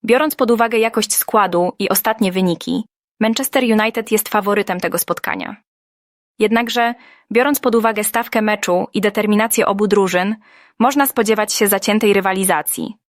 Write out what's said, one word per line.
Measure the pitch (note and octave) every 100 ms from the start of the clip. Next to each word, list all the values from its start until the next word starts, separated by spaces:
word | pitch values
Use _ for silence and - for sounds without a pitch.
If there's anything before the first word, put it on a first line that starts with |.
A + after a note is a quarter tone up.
Biorąc | G#3+ B3 D4+ -
pod | A#3+
uwagę | A#3 A#3 A3+
jakość | A3+ A3+ G#3
składu | - - A3 F#3+ F3 F3+ -
i | G3+
ostatnie | G3 - A3 F#3+
wyniki, | F#3 F#3 E3+ - - - _ _ _
Manchester | A3 A3+ C4+ C4+
United | B3+ G#3+ A3 A3+ G#3+
jest | G#3+ -
faworytem | G#3+ G3 G3+ G3+ F3+
tego | F3 E3+
spotkania. | - E3+ - - - G#3 _ _ _ _ _ _ _ _
Jednakże, | G#3+ A3+ A#3 A#3+ A#3 A#3+ - _ _
biorąc | A3 C4+ C#4+
pod | B3+
uwagę | A3+ A3+ G#3
stawkę | G#3 A#3 A#3 A3+
meczu | G#3+ G#3 G3+ F3+ F#3+
i | -
determinację | G3+ G#3 G#3 G#3 A3 - -
obu | G3 G#3
drużyn, | G#3 F#3+ F3+ F#3+ A3 _ - _ _
można | A#3+ C#4 C#4
spodziewać | - G#3+ G#3+ G#3+
się | - G#3
zaciętej | G3 G#3 G#3+ G#3+
rywalizacji. | G3 F#3+ F#3 F#3+ D#3+ - - E2 -